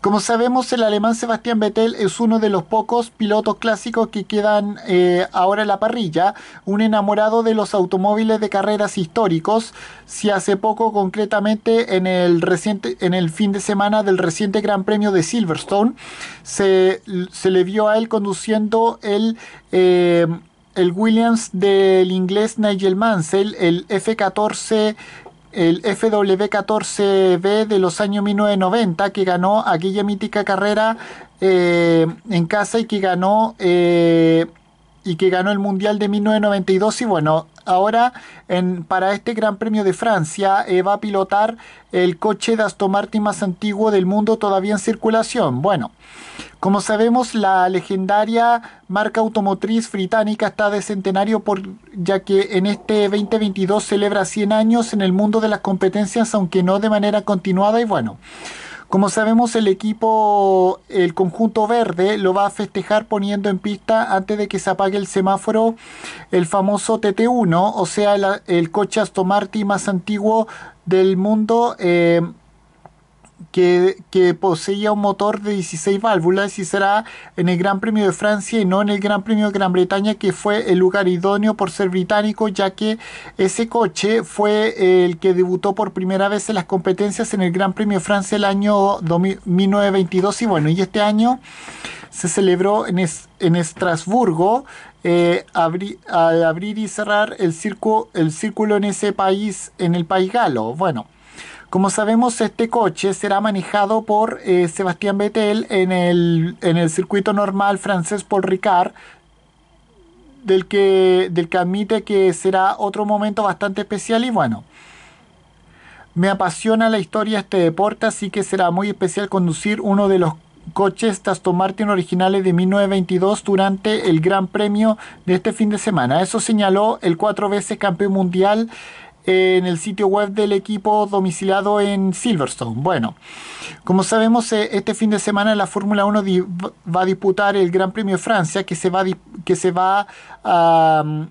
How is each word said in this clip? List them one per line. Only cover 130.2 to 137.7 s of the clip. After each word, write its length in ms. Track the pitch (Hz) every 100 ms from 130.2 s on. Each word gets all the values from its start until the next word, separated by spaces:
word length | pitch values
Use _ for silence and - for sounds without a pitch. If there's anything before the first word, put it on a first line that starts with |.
| 208
del 200 | 196 208
equipo 540 | 196 190 214 214 214 202
domiciliado 760 | 202 185 165 190 190 202 208
en 320 | 202 202 190
Silverstone. 640 | 180 240 196 135 - 117 113
Bueno, 380 | 151 170 113 - - - - - - -
como 200 | - 185
sabemos, 500 | 185 226 220 233 226
eh, 160 | 214 214
este 200 | 202 202
fin 160 | 220 220
de 100 | 208
semana 360 | 208 202 208
la 120 | 214 214
Fórmula 380 | 208 202 208
uno 160 | 202 208
di-, 220 | 196 180
va 580 | 180 175 185 - - 170
a 40 | 185
disputar 500 | 190 196 190 202 202
el 140 | 180